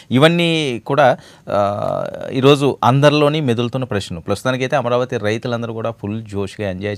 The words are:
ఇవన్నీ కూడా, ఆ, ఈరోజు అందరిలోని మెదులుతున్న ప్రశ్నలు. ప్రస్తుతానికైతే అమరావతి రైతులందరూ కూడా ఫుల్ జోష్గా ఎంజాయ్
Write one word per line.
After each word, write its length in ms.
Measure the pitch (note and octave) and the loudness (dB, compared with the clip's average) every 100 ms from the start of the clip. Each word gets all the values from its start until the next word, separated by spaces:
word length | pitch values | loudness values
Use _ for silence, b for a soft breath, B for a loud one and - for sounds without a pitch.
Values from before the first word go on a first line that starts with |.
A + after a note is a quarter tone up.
| B | B
ఇవన్నీ 720 | B2 D#3 E3+ E3+ D#3+ D3 A#2 - | 4 4 4 2 0 -2 -4 -4
కూడా, 300 | C#3 C3+ C#3+ b b - | 4 4 4 b b -4
ఆ, 80 | G2 G2+ G#2 G2 - G1+ - G1+ | 0 0 -2 -4 -4 -6 -8 -8
ఈరోజు 440 | C3 C3 C#3+ C#3 - | 2 4 6 4 2
అందరిలోని 560 | A#2+ C3+ D3 D3 D3 D3+ | 2 6 4 4 2 2
మెదులుతున్న 440 | C#3+ A2+ A#2+ C3 | 0 0 -2 -4
ప్రశ్నలు. 360 | B2 G#2 - F2 | -4 -4 -4 -10
ప్రస్తుతానికైతే 560 | D#2+ G2+ B2+ B2+ C3 C#3+ | -6 -4 -2 -2 -2 -2
అమరావతి 400 | A#2+ B2 B2+ A#2+ | 0 -2 -2 -2
రైతులందరూ 560 | G#2 A2+ B2+ A#2 A#2 | -2 -2 -4 -6 -6
కూడా 180 | A2+ A2+ | -6 -8
ఫుల్ 320 | A2+ G2+ A2 | -6 -6 -8
జోష్గా 480 | A2 G2 G2 - G#2 | -6 -6 -6 -6 -6
ఎంజాయ్ 260 | F#2 G2+ | -4 -6